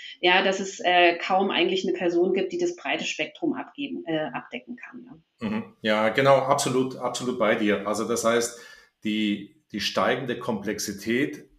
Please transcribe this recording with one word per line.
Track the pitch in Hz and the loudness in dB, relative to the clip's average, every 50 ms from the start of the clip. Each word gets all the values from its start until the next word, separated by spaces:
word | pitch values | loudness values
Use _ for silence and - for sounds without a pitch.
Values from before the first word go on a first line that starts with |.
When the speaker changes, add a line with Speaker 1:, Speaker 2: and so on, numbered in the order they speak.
| - - - - | -18 -18 -14 0
Speaker 1:
ja, | - 180 180 196 196 | 2 4 4 4 4
dass | 196 190 196 | 2 0 0
es, | 196 190 - - | -4 -8 -8 -2
äh, | - 175 180 180 175 170 170 - | 0 4 6 6 6 6 4 2
kaum | - - 190 190 196 196 | 0 0 2 2 2 2
eigentlich | 175 180 180 185 190 190 - | 2 0 0 2 0 0 0
eine | 185 170 - | -2 -2 0
Person | 190 175 170 170 180 190 185 | 0 0 2 2 2 2 2
gibt, | 196 185 - - | 0 -2 -2 -2
die | 175 | -2
das | 175 175 175 | -2 -2 -2
breite | - - 135 147 170 190 | -4 -4 -4 -4 -4 -4
Spektrum | - - - 151 - - - 175 147 123 | -6 -4 -4 -6 -6 -6 -4 -4 -2 -2
abgeben, | 131 139 - - - 143 - - - - | -2 -6 -12 -10 -8 -8 -8 -8 -8 -6
äh, | 165 160 156 156 139 - | -4 -4 -2 -2 -4 -6
abdecken | 120 - - - 120 - - 123 | -10 -12 -10 -14 -14 -12 -12 -16
kann, | - - - - - - | -16 -16 -18 -18 -20 -20
ja. | - - - _ _ _ - 117 101 | -20 -20 -20 _ _ _ -10 -8 -6
Speaker 2:
Mhm. | 107 113 113 - - _ - | -6 -6 -8 -10 -16 _ 0
Ja, | 110 107 107 110 113 | 0 2 2 2 2
genau, | 110 135 135 139 139 | 2 4 6 6 6
absolut, | 127 131 131 135 - - 135 123 131 131 127 - - | 6 6 2 0 2 2 0 0 0 0 -2 -4 -6
absolut | 123 123 - - 127 123 120 - | -6 -6 -6 -4 -4 -4 -2 0
bei | 110 104 113 | 2 2 2
dir. | 110 107 104 98 95 98 104 | 2 2 2 0 0 0 -4
Also | 107 110 113 | -4 -4 -2
das | 117 117 107 113 | -2 -2 0 2
heißt, | 113 120 120 117 - - - - - - - - _ _ _ - | 2 2 2 0 -2 -6 -12 -20 -20 -20 -20 -20 _ _ _ -4
die, | 110 107 107 107 104 104 - - - _ _ _ _ - | -2 -2 0 0 0 -2 -2 -6 -16 _ _ _ _ -8
die | 101 | -6
steigende | - - - 113 95 110 131 131 139 120 117 117 | -4 -2 0 0 2 2 0 -2 -2 -6 -6 -6
Komplexität | - - 113 98 98 110 104 - - 107 98 - - 113 117 127 147 147 - - - _ _ | -4 -4 -4 -4 -4 -6 -6 -4 -6 -8 -8 -8 -4 -2 0 0 0 -2 -4 -10 -18 _ _